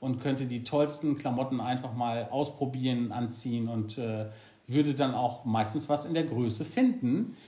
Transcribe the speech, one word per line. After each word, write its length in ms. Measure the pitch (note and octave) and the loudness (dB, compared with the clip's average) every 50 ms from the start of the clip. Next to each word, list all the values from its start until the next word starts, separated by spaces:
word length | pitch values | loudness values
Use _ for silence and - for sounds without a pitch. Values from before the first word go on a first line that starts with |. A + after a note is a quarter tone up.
und 200 | C3 C3 B2 - | -4 -2 -2 -2
könnte 260 | - C#3+ C3+ C3 C3+ | 0 -2 -2 -2 -2
die 180 | B2 B2 A#2 - | -4 -4 -6 -4
tollsten 520 | - - D3 D3 D3 - - - D3+ C#3 | 0 2 2 2 2 0 0 0 0 0
Klamotten 440 | - - C3+ A#2+ B2 C3 C3 C3+ A#2+ | 0 -2 -2 0 0 0 -2 -2 -2
einfach 320 | A2 B2 C3 B2+ - B2 A2+ | -2 -2 -2 -2 -4 -6 -4
mal 340 | B2 A#2+ A#2 A#2 A#2+ A#2 A#2 | -2 0 0 0 -2 -4 -2
ausprobieren, 800 | B2 C#3 C#3+ C#3+ - - C#3 C3 C3 C3 B2+ C3 B2 A#2+ A#2+ A2 | -2 -2 -2 -2 -2 -4 -4 -2 -2 -2 0 0 2 0 0 -2
anziehen 560 | G#2+ B2 A#2+ A2+ A#2+ - - C3 A#2 A#2 A2+ A#2 | -2 -2 -2 0 0 -2 0 0 -2 -2 -2 -2
und, 280 | A#2 A2 G#2+ G#2+ - - | -2 -2 -2 -4 -4 -4
äh, 280 | A#2+ A2+ A2 G#2+ G#2+ G#2+ - - - - - _ _ | -4 -2 -2 -2 -4 -6 -10 -14 -20 -20 -20 _ _
würde 280 | - B2 D3 D3 D3 C3+ | 0 2 2 4 4 2
dann 200 | B2 C#3+ C3 B2 | 2 2 2 2
auch 300 | A#2 B2 B2 B2 - - | 2 0 0 -2 -2 -2
meistens 440 | A#2+ G#2+ A2 A2 - - D3+ - - | 2 2 4 4 2 2 0 0 2
was 160 | D3 D3 - | 0 0 0
in 100 | - E3 | 0 0
der 100 | E3 D#3 | 0 0
Größe 400 | - A2+ A#2+ B2 A2+ G#2+ - D#3 | 0 0 0 2 2 0 0 -2
finden, 720 | - - B3 C4 B3 - - - A#2+ C3 F#3 A#3 - - - - | -2 2 4 4 4 4 2 2 2 2 2 0 -2 -6 -12 -20